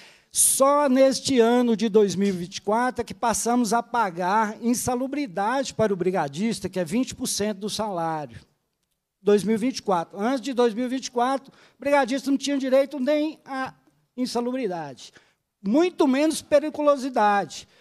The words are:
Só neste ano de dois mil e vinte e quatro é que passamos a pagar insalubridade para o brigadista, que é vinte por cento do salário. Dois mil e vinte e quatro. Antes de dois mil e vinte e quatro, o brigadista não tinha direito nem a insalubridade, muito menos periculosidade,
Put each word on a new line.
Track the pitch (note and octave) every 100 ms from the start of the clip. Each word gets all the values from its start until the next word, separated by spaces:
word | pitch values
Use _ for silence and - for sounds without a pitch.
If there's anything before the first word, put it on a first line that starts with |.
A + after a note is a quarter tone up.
| - - _
Só | - - - C4+ D4 C#4+
neste | B3+ C4+ B3 - C4
ano | A3+ B3 B3 G#3
de | A3
dois | G#3+ G3+
mil | E3+ G3+
e |
vinte | F3+ F3 -
e |
quatro | G3 A3 B3+ B3
é |
que | A#3
passamos | G3 A#3+ G#3 A3+ B3 A3+
a | A#3
pagar | A#3 A#3+ G3+ E3+ F3+ G#3+ G#3+ A3
insalubridade | A#3 A#3+ A#3+ B3 C4 C#4+ C4 E3+ G3+ C#4 C4+
para | - -
o | F#3+
brigadista, | F3+ F#3 D3 C#3+ A3+ G3+ F3+
que | F#3
é |
vinte | E3 A3 B3+
por | - B3+
cento | - G#3 G3
do | G#3
salário. | - G#3+ F3 E3 D#3 C#3+ A2+ _ _ _ _ _ _ _ _
Dois | F#3+ G#3
mil | F#3 A3
e |
vinte | B3+ -
e |
quatro. | - F3+ E3 F#3+
Antes | A3 C4+
de | A#3+
dois | A#3+ A#3+
mil | G#3
e | B3+
vinte | C4 C4
e |
quatro, | A#3+ B3 C4+ C4+
o | _ _ -
brigadista | C#4 C#4+ A#3 C4+ C4
não | C#4
tinha | C4+ C#4+
direito | C4 C4 C#4 D4
nem | B3+ D4+ D#4 C4
a | - C4+ C4 - _ _ _
insalubridade, | - B3 A#3 A#3+ C4 A3 E3+ D3 A#2+ - - _ _ _ _
muito | G3 C4+ F4+ - D4+
menos | C4 D#4 C4+
periculosidade, | - D4 D4+ - D4 C#4+ C4+ B3 G#3 G3+ F#3 - - _